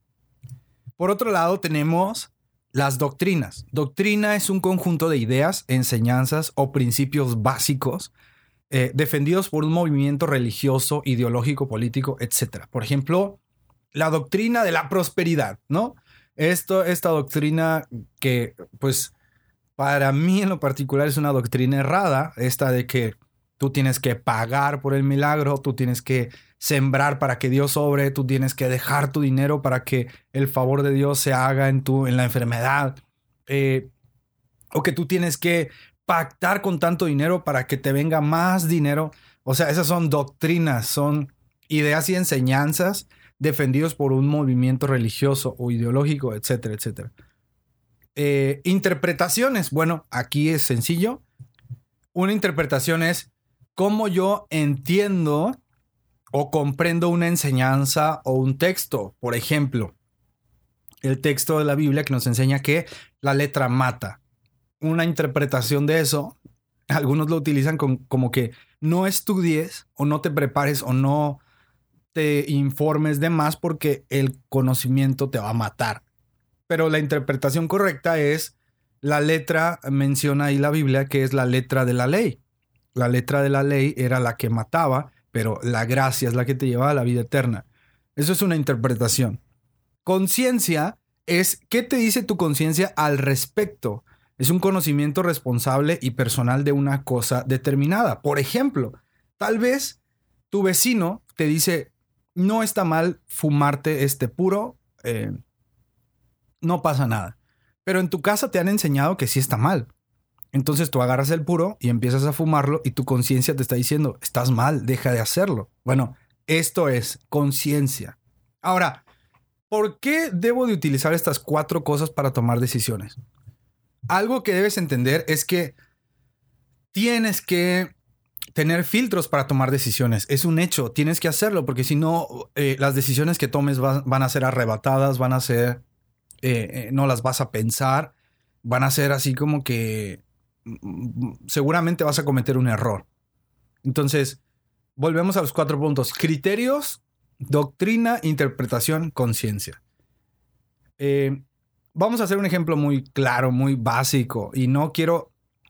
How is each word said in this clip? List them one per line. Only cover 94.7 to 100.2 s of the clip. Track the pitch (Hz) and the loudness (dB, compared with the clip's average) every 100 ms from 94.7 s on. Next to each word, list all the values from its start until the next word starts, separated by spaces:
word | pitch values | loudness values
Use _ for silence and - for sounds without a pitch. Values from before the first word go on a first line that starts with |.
| 190 151 143 147 139 | 2 0 0 0 0
responsable | 170 156 131 120 139 135 147 165 | -2 -2 -2 0 2 2 2 0
y | 131 | -2
personal | 113 120 135 120 131 | -2 -2 0 0 2
de | 143 | 2
una | 143 139 135 | 2 0 -2
cosa | - 127 - 123 131 | -2 -2 0 -2 0
determinada. | 131 147 139 143 202 220 104 | -2 0 0 2 2 0 0
Por | 147 143 | -2 -2
ejemplo, | 135 240 277 143 117 - _ _ _ _ | 0 0 0 -2 -4 -8 _ _ _ _
tal | 208 226 | -2 0
vez | 247 269 - - _ _ | 0 0 -4 -12 _ _